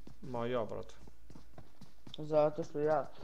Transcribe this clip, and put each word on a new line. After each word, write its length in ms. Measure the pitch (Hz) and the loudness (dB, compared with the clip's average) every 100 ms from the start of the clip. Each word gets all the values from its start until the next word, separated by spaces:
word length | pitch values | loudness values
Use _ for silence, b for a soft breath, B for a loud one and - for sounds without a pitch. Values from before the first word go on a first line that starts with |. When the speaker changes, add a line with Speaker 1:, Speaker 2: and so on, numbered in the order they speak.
| - - | -6 -6
Speaker 1:
Ma 240 | 151 120 120 | -4 -2 0
ja, 200 | 123 107 | 2 0
brate. 300 | 104 101 - - - - - - - - - - - - - | -2 -6 -6 -6 -6 -6 -6 -6 -6 -6 -6 -6 -6 -6 -4
Speaker 2:
Zato 460 | 151 151 151 151 | 4 6 6 4
što 160 | 160 147 | -2 2
ja, 300 | 151 151 131 - | 4 4 2 -4